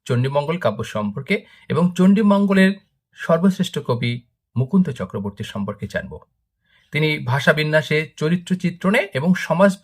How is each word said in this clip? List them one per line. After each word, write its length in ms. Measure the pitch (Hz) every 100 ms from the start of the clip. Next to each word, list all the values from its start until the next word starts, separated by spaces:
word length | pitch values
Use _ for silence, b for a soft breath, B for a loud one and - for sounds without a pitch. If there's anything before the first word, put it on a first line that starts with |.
চণ্ডীমঙ্গল 520 | - 120 135 143 143 175
কাব্য 260 | 117 110
সম্পর্কে 600 | 110 107 104 104 135 202 b b b
এবং 260 | 139 175
চণ্ডীমঙ্গলের 760 | 180 185 202 202 202 202 190 190 196 _ _ _
সর্বশ্রেষ্ঠ 640 | - - 165 196 185 180 151
কবি 440 | - 120 123 120 - _ _ 117
মুকুন্দ 340 | 131 196 175
চক্রবর্তী 540 | 131 92 107 101 -
সম্পর্কে 420 | - 107 98 - 101
জানব। 320 | 85 92 76 _ _ _ _ _ _ _
তিনি 260 | 147 156 151
ভাষাবিন্যাসে, 920 | 127 135 170 156 151 151 151 156 156 -
চরিত্র 380 | 156 175 175
চিত্রণে 540 | 185 175 170 185 233 403
এবং 200 | 135 160
সমাজ 420 | 180 - 160 202 190